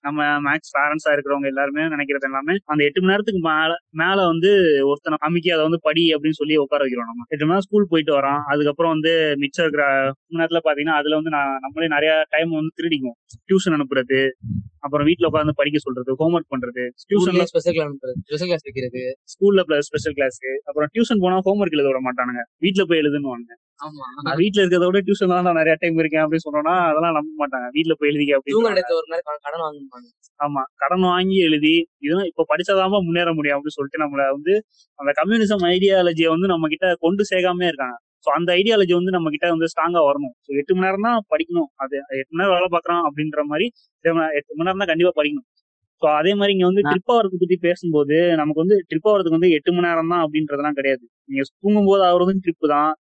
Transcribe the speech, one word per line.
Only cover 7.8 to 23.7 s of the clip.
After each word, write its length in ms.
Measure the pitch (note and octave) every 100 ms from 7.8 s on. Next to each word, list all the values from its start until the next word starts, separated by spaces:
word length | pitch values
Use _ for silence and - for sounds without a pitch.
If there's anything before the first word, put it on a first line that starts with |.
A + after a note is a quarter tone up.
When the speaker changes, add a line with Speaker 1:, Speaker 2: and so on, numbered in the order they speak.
| G3
Speaker 1:
போயிட்டு 240 | D#3+ D3+ C#3+
வரோம், 260 | C#3 C#3+ C#3+
அதுக்கப்புறம் 460 | D3 D3 C#3+ E3
வந்து 220 | D#3 D#3 E3 D#3 C#3+
மிச்சம் 280 | C#3+ - D#3+
இருக்கிற 200 | D3 C#3 C3+ C3+ C3+ _
மணி 140 | E3
நேரத்துல 220 | E3 E3
பாத்தீங்கன்னா 380 | D#3+ C#3+ D3+ D#3
அதுல 160 | D3 D#3
வந்து 140 | D#3+
நான், 220 | D3 C#3 C3+
நம்மளே 280 | C3+ D3+ E3
நிறைய 240 | D3 D#3 D#3 D#3
டைம் 200 | D3+ E3
வந்து 240 | D#3 D#3 -
திருடிக்குவோம். 420 | E3 D3+ B2+ A#2 _ -
டியூஷன் 320 | _ F#3+ F#3+ D#3
அனுப்புறது, 420 | C#3 C3+ B2+ C3+ C3+ - A2+ - - _
அப்புறம் 280 | C#3+ D3 D3
வீட்டுல 180 | E3+ E3
உட்கார்ந்து 280 | D3+ D3+
படிக்க 240 | D3 C#3+ D3+
சொல்றது, 320 | C#3 B2+ B2
ஹோம்ஒர்க் 380 | C3 D#3+ E3+ D#3+
பண்றது, 320 | C3+ B2 B2 B2 - -
டியூஷன்ல 280 | G3+ F#3
Speaker 2:
ஸ்கூல்லே 140 | F3+ F3
ஸ்பெஷல் 240 | E3 E3+ E3
கிளாஸ் 140 | D3+
அனுப்புறது, 280 | C#3 C3 B2+
ஸ்பெஷல் 280 | - D3 F3+
கிளாஸ் 160 | E3 C#3+
வைக்கிறது. 380 | C3 B2 B2 B2+ - _
Speaker 1:
ஸ்கூல்ல 380 | - G3 G3
பிள-, 200 | E3+ D3 D3
ஸ்பெஷல் 300 | D3 D#3+ C#3+
கிளாஸ், 220 | C3+ - C3 C3+ -
அப்புறம் 260 | D3+ D3+
டியூஷன் 320 | A3 A3+ G#3+
போனா 160 | F3+ F#3
ஹோம்ஒர்க் 380 | G3 G#3 F#3+ D3+
எழுத 120 | C#3
விட 120 | C3
மாட்டானுங்க, 420 | C3 B2 B2 B2 A#2 _
வீட்டுல 240 | F3 F#3+ F3+
போய் 140 | E3
எழுதுன்னு. 540 | D3 C#3+ C#3 A#2+ A#2 - _